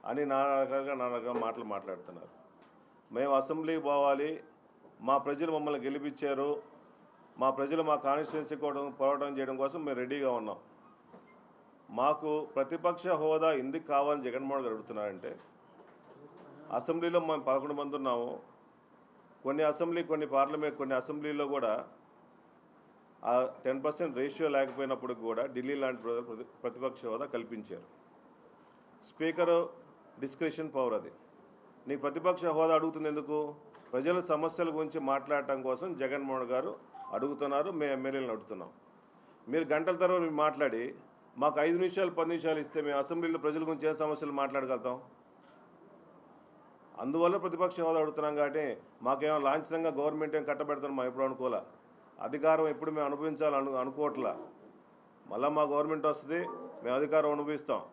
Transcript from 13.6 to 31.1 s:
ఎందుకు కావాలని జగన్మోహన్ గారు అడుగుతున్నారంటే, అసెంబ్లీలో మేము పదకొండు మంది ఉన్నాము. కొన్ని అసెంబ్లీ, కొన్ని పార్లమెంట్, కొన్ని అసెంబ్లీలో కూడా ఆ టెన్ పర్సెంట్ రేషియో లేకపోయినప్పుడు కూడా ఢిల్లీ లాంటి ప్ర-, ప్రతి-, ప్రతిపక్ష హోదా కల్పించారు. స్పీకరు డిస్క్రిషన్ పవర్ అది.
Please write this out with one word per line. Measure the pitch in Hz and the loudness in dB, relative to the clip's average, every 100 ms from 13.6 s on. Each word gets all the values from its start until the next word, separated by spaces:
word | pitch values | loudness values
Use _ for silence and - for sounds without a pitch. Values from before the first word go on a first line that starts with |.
ఎందుకు | 131 156 160 | -2 -6 0
కావాలని | 139 143 147 127 | 2 4 0 -2
జగన్మోహన్ | 123 135 139 | -4 -2 -2
గారు | 123 | -2
అడుగుతున్నారంటే, | 110 107 107 104 95 - - - - - - - - - - - - - - - 117 | -4 -6 -4 -4 -6 -10 -12 -18 -20 -20 -20 -20 -20 -20 -20 -20 -20 -20 -20 -6 -4
అసెంబ్లీలో | - 165 170 175 165 | -2 -2 2 2 2
మేము | 151 135 | 0 2
పదకొండు | 131 143 143 | 0 0 -4
మంది | 143 143 | -4 -2
ఉన్నాము. | 135 120 120 - - - - - _ - - - - - | 0 0 -2 -8 -14 -20 -20 -20 _ -20 -20 -20 -20 -8
కొన్ని | 135 147 151 | -4 2 2
అసెంబ్లీ, | 151 170 170 165 | 2 0 0 0
కొన్ని | 156 151 135 | -2 2 4
పార్లమెంట్, | 139 151 151 147 | 4 2 -2 -2
కొన్ని | 135 131 | 0 0
అసెంబ్లీలో | 127 151 147 147 143 | -2 -6 -4 -2 0
కూడా | 139 117 113 - - - - - - - - - - - - - - 113 | 0 0 0 -4 -18 -20 -20 -20 -20 -20 -20 -20 -20 -20 -20 -20 -6 2
ఆ | 123 127 - | 2 2 -2
టెన్ | 131 135 | -2 0
పర్సెంట్ | 151 147 170 123 | -2 -2 -4 -2
రేషియో | 139 139 160 | -4 0 2
లేకపోయినప్పుడు | 139 135 123 135 131 123 117 113 | 2 2 -2 -4 -2 -4 -4 -2
కూడా | 113 135 | -2 -2
ఢిల్లీ | 123 127 139 | -4 -4 -2
లాంటి | 131 123 | -2 -2
ప్ర-, | 113 117 123 | -4 -4 -4
ప్రతి-, | 110 120 - | -12 -14 -8
ప్రతిపక్ష | 123 120 131 131 120 | -8 -4 -6 -6 -6
హోదా | 113 135 | -4 -4
కల్పించారు. | 120 107 113 107 87 85 - - - - - - - - - - - - | -6 -6 -10 -10 -14 -14 -20 -20 -20 -20 -20 -20 -20 -20 -20 -20 -20 -20
స్పీకరు | - 160 160 170 170 170 - - - - - | -2 -2 2 4 6 4 -6 -20 -20 -20 -10
డిస్క్రిషన్ | 135 135 160 156 156 | -10 -2 -4 -2 -4
పవర్ | 135 123 | 0 0
అది. | 107 85 | 0 -4